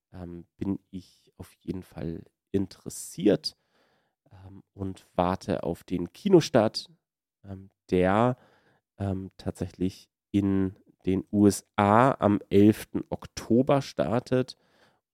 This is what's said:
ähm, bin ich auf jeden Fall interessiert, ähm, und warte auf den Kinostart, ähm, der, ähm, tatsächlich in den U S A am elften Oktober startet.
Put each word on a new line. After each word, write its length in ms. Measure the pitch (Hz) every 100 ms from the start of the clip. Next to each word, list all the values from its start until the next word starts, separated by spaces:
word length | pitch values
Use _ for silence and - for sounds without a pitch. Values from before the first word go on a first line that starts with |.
| _
ähm, 320 | 92 87 87 80 _
bin 220 | 95 95 _
ich 420 | 95 - _ _ -
auf 160 | 87 _
jeden 220 | - 92
Fall 400 | - - 80 82 - _ _
interessiert, 1080 | 98 98 - - - - - 202 175 - - _ _ _ _ _ _ _
ähm, 320 | 98 95 95 -
und 340 | 101 95 92 _ -
warte 480 | 90 92 - 71
auf 200 | - 85
den 280 | - 87 87
Kinostart, 760 | - 202 180 - 123 107 - - _ _ _ _ _
ähm, 260 | 98 95 98 _ -
der, 480 | 92 90 101 123 127 _ _ _ _ _ -
ähm, 340 | 98 95 95 -
tatsächlich 720 | - - 92 - 92 - _ _ _
in 440 | 101 98 98 95 98 _ _ -
den 200 | 95 -
U 160 | 104 104
S 180 | - - -
A 360 | 101 110 131 -
am 200 | 104 107 -
elften 540 | 101 104 104 - - -
Oktober 720 | - - - - 113 147 139
startet. 760 | - - 71 117 - 131 127 - _ _ _ _ _